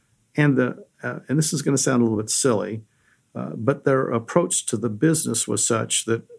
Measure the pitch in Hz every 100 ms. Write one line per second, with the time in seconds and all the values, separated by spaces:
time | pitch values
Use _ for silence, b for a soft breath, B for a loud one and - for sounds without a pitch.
0 | _ _ _ - 147 131 123 - - _
1 | 123 123 - 131 156 - - 139 143 127
2 | 117 107 107 - 139 107 95 110 110 _
3 | _ _ _ 123 123 - 110 143 - 135
4 | 131 117 113 - 175 - - 110 113 104
5 | 151 160 123 113 - 107 - 113 117 -
6 | - 117 -